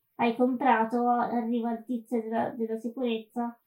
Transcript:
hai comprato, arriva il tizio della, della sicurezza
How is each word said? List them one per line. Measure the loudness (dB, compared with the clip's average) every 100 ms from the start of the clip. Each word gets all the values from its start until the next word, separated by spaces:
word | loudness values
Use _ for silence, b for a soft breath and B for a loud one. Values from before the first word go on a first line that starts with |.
| _ -2
hai | 0 2
comprato, | 2 2 4 4 4 2 2
arriva | 2 2 0 0 -2 -2
il | -4
tizio | -4 -8 -4 -4
della, | -2 -2 -2
della | -2 -4 -4
sicurezza | -6 -4 -2 -2 -4 -6 -6 -6